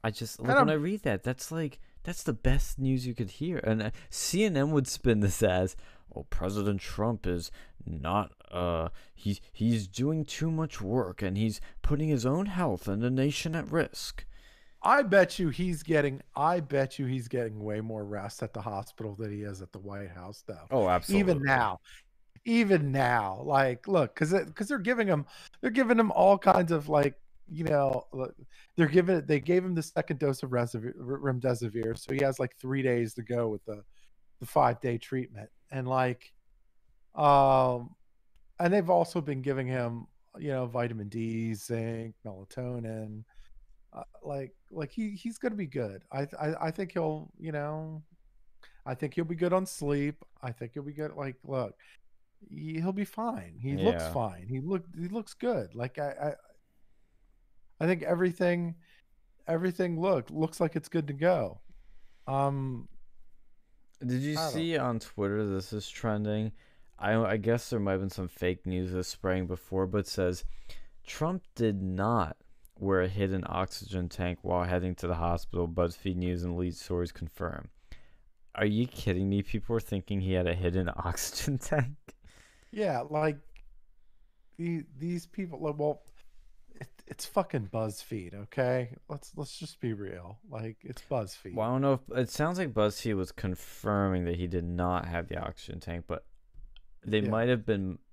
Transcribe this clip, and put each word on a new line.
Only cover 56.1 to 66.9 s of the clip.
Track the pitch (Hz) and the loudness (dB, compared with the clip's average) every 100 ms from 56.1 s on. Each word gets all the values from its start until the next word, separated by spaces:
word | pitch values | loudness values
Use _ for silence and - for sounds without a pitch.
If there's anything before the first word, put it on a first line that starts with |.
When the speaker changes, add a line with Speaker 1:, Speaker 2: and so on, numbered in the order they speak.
| - 147 - _ - _ _ - - _ _ _ _ _ - - - | -2 -4 -4 _ -20 _ _ -20 -20 _ _ _ _ _ -20 -20 -2
Speaker 2:
I, | |
I | 160 | 0
think | 180 | 2
everything, | 151 170 185 170 180 175 170 165 _ - _ _ _ _ - | 0 2 2 2 2 2 -2 -6 _ -20 _ _ _ _ -2
everything | 165 180 175 185 165 | 0 0 0 0 2
look, | 185 170 113 | 2 2 0
looks | 151 156 - | -2 -2 2
like | 165 | 0
it's | 156 - | 0 -2
good | 170 147 | -2 -2
to | |
go. | 139 170 175 101 - - - - - - - - | 0 2 4 0 -6 -16 -18 -18 -18 -18 -14 -2
Um, | 135 139 139 135 123 - - - - - - - - _ - - - | 0 2 0 -4 -6 -10 -14 -14 -16 -18 -18 -20 -20 _ -20 -20 -8
Speaker 1:
Did | 123 127 | -2 -2
you | 143 | 0
Speaker 2:
I | 151 | 0
don't | 160 | -2
Speaker 1:
see | 139 165 156 | -2 0 0
on | 127 113 | 0 -2
Twitter, | - - 101 104 104 | -6 -2 0 0 0
this | 95 95 | -2 -4
is | 107 - | -8 -8
trending. | - 117 104 104 107 110 - - - - | -4 -2 0 0 -2 -2 -6 -20 -20 -20